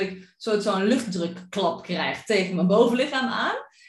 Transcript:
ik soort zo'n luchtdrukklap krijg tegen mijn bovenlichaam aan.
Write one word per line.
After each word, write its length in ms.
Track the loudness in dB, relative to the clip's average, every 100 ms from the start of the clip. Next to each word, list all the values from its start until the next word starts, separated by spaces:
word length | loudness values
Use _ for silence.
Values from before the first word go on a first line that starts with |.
ik 320 | -6 -8 -16 _
soort 260 | -2 0
zo'n 200 | 0 0
luchtdrukklap 1000 | 2 2 0 -4 -4 -6 -10 -2 -2 -2
krijg 400 | -4 -4 -4 -4
tegen 320 | 0 0 0 0
mijn 120 | 4
bovenlichaam 600 | 6 6 4 0 -2 -2
aan. 280 | -2 -4 -4 -10 _